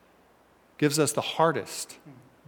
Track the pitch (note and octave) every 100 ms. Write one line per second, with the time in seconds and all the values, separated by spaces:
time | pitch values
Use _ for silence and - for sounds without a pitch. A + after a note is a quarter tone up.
0 | _ _ _ _ _ _ _ - D3 D3
1 | C#3 - - - E3 B2+ F#2 - - -
2 | D3 C3 - _